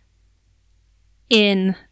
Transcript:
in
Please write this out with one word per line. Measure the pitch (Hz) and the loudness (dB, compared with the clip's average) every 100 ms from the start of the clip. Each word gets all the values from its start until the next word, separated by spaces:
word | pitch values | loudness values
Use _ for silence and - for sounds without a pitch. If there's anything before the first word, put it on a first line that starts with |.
| _ _ _ _ _ _ _ _ _ _ _ _ _ | _ _ _ _ _ _ _ _ _ _ _ _ _
in | 220 208 196 190 185 - | 0 0 0 -2 -6 -14